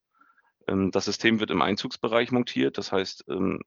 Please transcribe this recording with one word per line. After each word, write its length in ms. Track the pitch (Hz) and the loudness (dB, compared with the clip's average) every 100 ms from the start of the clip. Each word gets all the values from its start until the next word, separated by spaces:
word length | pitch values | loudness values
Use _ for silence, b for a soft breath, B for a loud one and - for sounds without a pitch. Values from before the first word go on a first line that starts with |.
| _ b b b b b - | _ b b b b b -2
Ähm, 240 | 98 95 | 0 2
das 140 | 98 | 0
System 360 | 104 - 113 110 | -2 2 2 2
wird 100 | 104 | 2
im 120 | 90 | 2
Einzugsbereich 720 | 95 104 127 - 113 117 120 | 2 0 -4 -4 0 0 2
montiert, 460 | 123 120 127 135 104 | 0 0 0 0 -2
das 120 | - | -2
heißt, 360 | 95 95 - - | -2 -2 -8 -6
ähm, 320 | 87 92 80 | -2 -2 -2